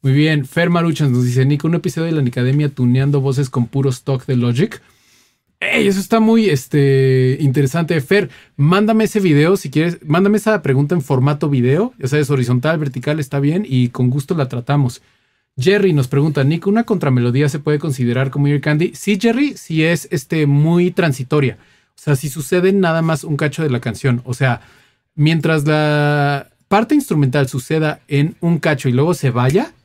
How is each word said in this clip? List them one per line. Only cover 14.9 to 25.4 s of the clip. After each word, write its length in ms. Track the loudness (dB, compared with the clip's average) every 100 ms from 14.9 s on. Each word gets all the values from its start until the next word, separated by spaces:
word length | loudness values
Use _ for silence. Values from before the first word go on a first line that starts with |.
| -4 _ _ _ _ _ -4
Jerry 380 | 0 2 2
nos 140 | 2 0
pregunta, 360 | 0 0 2
Nico, 240 | 0 0 0
¿una 160 | 0
contramelodía 640 | 0 -2 0 0 2 0 0
se 120 | -2
puede 180 | -2 -2
considerar 520 | -2 -2 -2 0 -2
como 160 | 0 0
ear 120 | 0
candy? 320 | 0 0 -2
Sí, 240 | -4 -2 0
Jerry, 380 | 0 0 -2 -4
si 280 | -6 -2
es, 220 | 0 0 -2
este, 360 | -8 -4 0 2
muy 440 | 2 4 2 0
transitoria. 680 | 0 -2 -2 -2 0 0 -4 _ _ _
O 80 | _
sea, 160 | -2
si 140 | -2 -2
sucede 440 | -10 -4 0 2
nada 280 | 2 0 0
más 240 | -2 -2
un 120 | -4 -2
cacho 260 | -2 -2
de 80 | -2
la 100 | -2
canción. 400 | -4 -4 -2 -2
O 100 | -4
sea, 260 | -2 -2 -2 -8 _ _ _ _
mientras 500 | -2 0 2